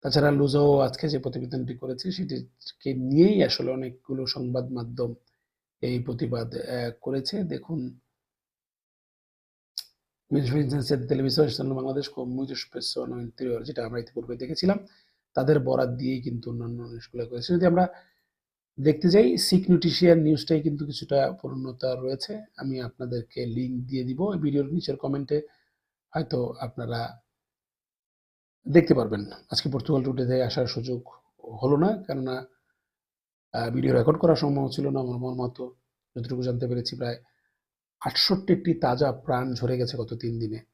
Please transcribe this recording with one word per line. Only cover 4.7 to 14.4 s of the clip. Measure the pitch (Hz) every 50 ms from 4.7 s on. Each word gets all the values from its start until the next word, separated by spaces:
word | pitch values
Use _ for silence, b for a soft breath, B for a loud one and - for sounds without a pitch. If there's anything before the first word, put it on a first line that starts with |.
মাধ্যম | 131 120 117 117 120 123 123 120 120 - _ _ _ _ _ _ _ _ _ _ _ _
এই | - 123 123 127 123
প্রতিবাদ, | - 123 120 131 117 117 117 117 117 -
আহ, | 120 117 - 127 123 120 120 117 _
করেছে। | _ 131 131 135 131 - - 208 196
দেখুন, | 165 147 127 117 - 165 156 127 123 127 - _ _ _ _ _ _ _ _ _ _ _ _ _ _ _ _ _ _ _ _ _ _ _ _ _ _ _ _ _ _ _ _ _ _ _ - - _ _ _ _ _ _ _ _ _
Missions | - 143 143 120 127 151 147 131 135 147 131 120
de | 147 131 123 123
Televisión | 147 131 135 135 123 - 151
Nacional | 143 - - 143 135 135
Bangladesh | 131 131 135 135 139 139 -
con | - - 131 127 123
muchos | 131 135 131 135 123 - - _
personas | 123 117 - - 131 127 123 123 123
interior, | 120 117 - - 135 127 120 113 -
যেটা | 139 147 - 120
আমরা | 113 117 120
ইতিপূর্বে | 117 - _ 120 117 - 123
দেখেছিলাম, | 120